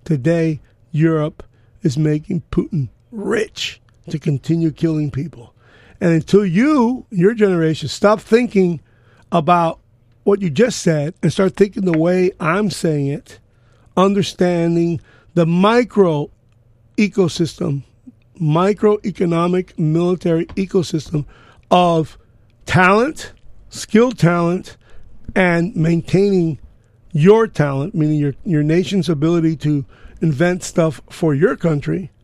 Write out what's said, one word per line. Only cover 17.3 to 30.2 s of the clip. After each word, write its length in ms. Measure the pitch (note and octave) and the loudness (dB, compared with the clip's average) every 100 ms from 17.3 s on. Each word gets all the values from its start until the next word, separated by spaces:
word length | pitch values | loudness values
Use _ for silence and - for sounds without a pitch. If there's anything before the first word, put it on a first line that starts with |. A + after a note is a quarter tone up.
| - E3 - E3 C#3+ C3 _ - _ _ - | 0 -6 -4 -6 -6 -8 _ -20 _ _ -6
microeconomic 1400 | D#3 D#3 F#3 G#3+ G#3+ G#3 A3 E3+ F3+ E3 F3 F#3 F#3 - | 0 2 2 2 0 0 -4 -4 -2 0 0 -2 -4 -4
military 680 | D#3 D#3+ F3 F3+ F3 E3 E3 | 0 2 0 0 0 -2 -2
ecosystem 800 | - F#3+ F#3+ E3+ D#3+ - D3+ C#3 - - - _ | -6 -2 -2 -2 -6 -4 -6 -6 -16 -20 -20 _
of 460 | F3+ F3+ E3 D#3 - _ _ _ _ - | 2 2 0 -2 -10 _ _ _ _ -2
talent, 680 | - F#3 G#3 C4 D#4+ - - - - - | 2 4 4 2 -4 -16 -20 -20 -20 -18
skilled 500 | - - G#3 B3 A3 | -16 0 2 2 2
talent, 580 | D#3+ F3 E3+ F3+ - - - - - - - - | 0 2 -2 -4 -8 -20 -20 -20 -18 -18 -8 0
and 400 | F3+ E3+ F3 - | 2 2 -2 0
maintaining 840 | D#3+ E3+ - - G3+ F#3+ E3 D3 - - _ _ - | 0 0 0 0 2 2 0 -4 -12 -20 _ _ -8
your 360 | D#3+ E3 A3 A3+ | 2 4 4 2
talent, 480 | - C#3+ C3+ D3 E3+ | 0 -2 0 -4 -2
meaning 240 | D3+ D3+ | 0 0
your, 160 | D3 C3 - | -2 -4 -2
your 160 | D#3 | 0
nation's 480 | D3+ E3+ D#3 G3 D3+ | 2 0 0 -2 -2
ability 460 | D3+ D#3+ E3+ D#3+ D#3 | 0 0 2 0 -2
to 280 | D3+ D3 - - - - | -2 -2 -4 -16 -20 -4